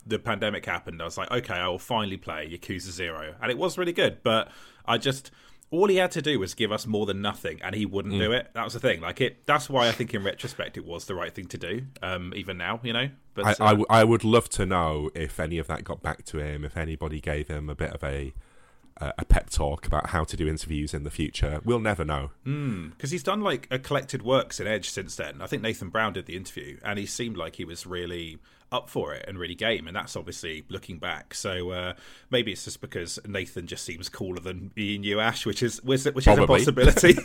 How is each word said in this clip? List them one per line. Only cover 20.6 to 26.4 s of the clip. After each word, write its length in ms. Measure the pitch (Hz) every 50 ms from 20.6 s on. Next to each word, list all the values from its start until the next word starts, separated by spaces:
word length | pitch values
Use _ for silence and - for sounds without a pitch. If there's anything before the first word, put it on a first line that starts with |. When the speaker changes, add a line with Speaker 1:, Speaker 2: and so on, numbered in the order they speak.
| - 78 78 73 73 73 -
Speaker 2:
in 80 | 73
the 80 | 71 73
future. 500 | - - 78 - - - - 73 76 76 104
We'll 160 | 113 120 117
never 240 | 107 107 101 90 80
know. 260 | 73 73 69 69 71 - - -
Speaker 1:
Mm, 500 | 131 147 147 143 131 104 90 80 78 -
'cause 140 | - - 135
he's 140 | 180 175 -
done, 160 | 185 202 214
like, 260 | 208 190 143 123 - -
a 120 | 127 131
collected 420 | - - 143 135 - - - 117
works 380 | 101 120 135 127 - - - -
in 80 | 92 104
Edge 200 | 110 98 87 -
since 260 | - 101 92 87 -
then. 260 | - 82 76 69 73
I 60 | 92 -
think 140 | 151 117
Nathan 260 | 107 113 110 - 101 87
Brown 240 | - 110 110 104
did 140 | 87 95 85
the 100 | - 82
interview, 420 | 95